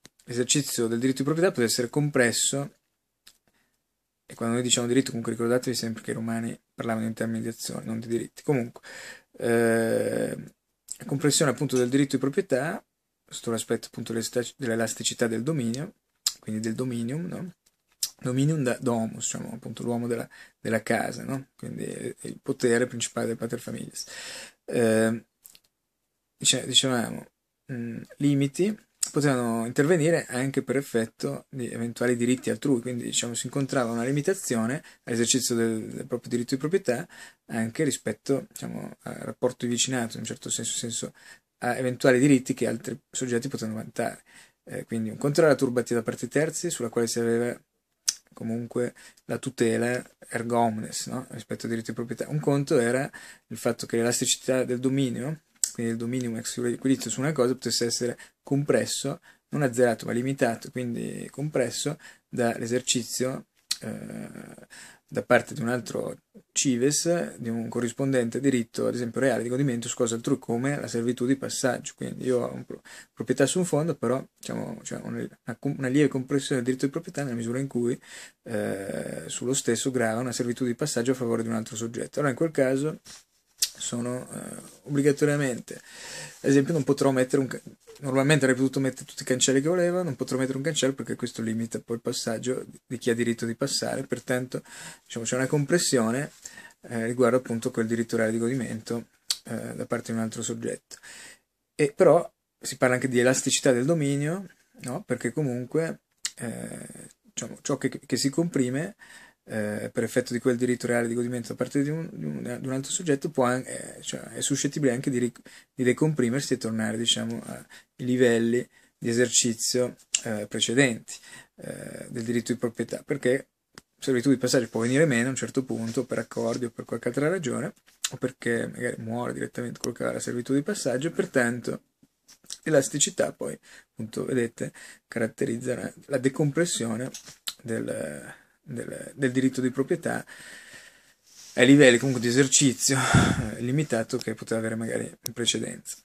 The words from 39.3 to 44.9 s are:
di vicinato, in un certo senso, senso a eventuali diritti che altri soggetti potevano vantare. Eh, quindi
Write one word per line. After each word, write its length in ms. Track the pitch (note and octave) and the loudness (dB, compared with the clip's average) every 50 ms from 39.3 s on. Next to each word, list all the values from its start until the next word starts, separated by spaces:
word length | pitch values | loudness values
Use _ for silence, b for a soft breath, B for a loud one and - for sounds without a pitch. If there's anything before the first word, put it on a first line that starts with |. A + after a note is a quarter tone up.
| - - - B2+ B2+ - B2 | -4 0 0 0 0 0 -2
di 60 | A#2+ | 0
vicinato, 440 | A#2+ A2+ - C3 C3 B2+ A#2 A2+ - | 0 0 0 0 0 -2 -2 -4 -6
in 60 | - | -8
un 60 | A2+ | -8
certo 240 | A#2 A#2 - - A#2 | -8 -8 -8 -6 -6
senso, 260 | - - A#2 - - | -4 -4 -4 -4 -4
senso 360 | - - A#2 A2 - - - - B B B B B B _ _ - | -4 -4 -6 -6 -6 -6 -8 -10 B B B B B B _ _ -4
a 180 | - B2 A#2+ | -2 -2 0
eventuali 420 | A2+ C3 B2+ B2+ B2 - D3+ B2+ B2 | 0 0 -2 0 4 6 6 8 8
diritti 340 | C3 D3 C#3 B2 B2+ - | 8 8 8 6 4 2
che 140 | C3 - A#2+ | -2 0 0
altri 320 | A2+ A#2 A2+ - - A2+ - _ _ | 0 0 -2 -4 -6 -8 -8 _ _
soggetti 380 | - - C3 B2 A#2+ A#2 B2 C#3 | -8 -6 -2 0 0 0 -2 -2
potevano 280 | - A2+ A2+ A2 G#2+ | -4 -4 -4 -4 -6
vantare. 460 | A2 - - - - A2+ - - - _ B B B B B B B - | -6 -8 -8 -4 -2 -2 -2 -4 -8 _ B B B B B B B -14
Eh, 200 | - - - - | -10 -10 -8 -6
quindi 260 | - | -4